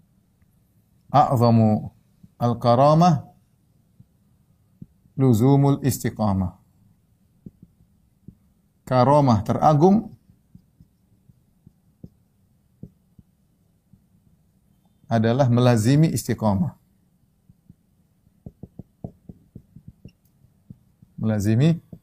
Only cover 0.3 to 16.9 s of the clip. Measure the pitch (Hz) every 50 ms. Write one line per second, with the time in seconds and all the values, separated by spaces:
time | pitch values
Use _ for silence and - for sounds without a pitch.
0.3 | _ _ _ _ _ _ _ _ _ _ _ _ _ _ _ - - 139 143 -
1.3 | 135 113 120 117 113 113 110 107 107 - - - _ _ _ _ _ _ _ -
2.3 | _ - 120 120 117 120 - 120 120 123 139 147 156 160 170 180 156 120 - -
3.3 | _ _ _ _ _ _ _ _ _ _ _ _ _ _ - _ _ _ _ _
4.3 | _ _ _ _ _ _ _ _ _ _ - _ _ _ _ _ - - 131 131
5.3 | 120 101 123 135 139 139 139 139 139 - - 135 - - - 113 - - 107 104
6.3 | 95 95 92 90 - _ _ _ _ _ _ _ _ _ _ _ _ _ _ _
7.3 | _ _ _ - _ _ - _ _ _ _ _ _ _ _ _ _ _ _ -
8.3 | _ _ _ _ _ _ _ _ _ _ _ - 131 127 123 131 147 147 139 127
9.3 | 113 98 - - 107 - - 151 156 139 165 190 196 233 - - - _ _ _
10.3 | _ _ _ _ _ - _ _ _ _ - _ _ _ _ _ _ _ _ _
11.3 | _ _ _ _ _ _ _ - _ _ _ _ _ _ - - _ _ _ _
12.3 | _ _ _ _ _ _ _ _ _ _ - - _ _ _ _ _ _ _ _
13.3 | _ _ _ _ _ _ _ _ _ _ _ _ _ _ _ _ _ _ _ _
14.3 | _ _ _ _ _ _ _ _ _ _ _ _ _ _ _ - 120 113 110 113
15.3 | 117 135 143 120 120 120 123 123 120 110 104 123 143 147 160 165 - 120 - -
16.3 | 110 - 110 107 95 98 180 131 - _ _ _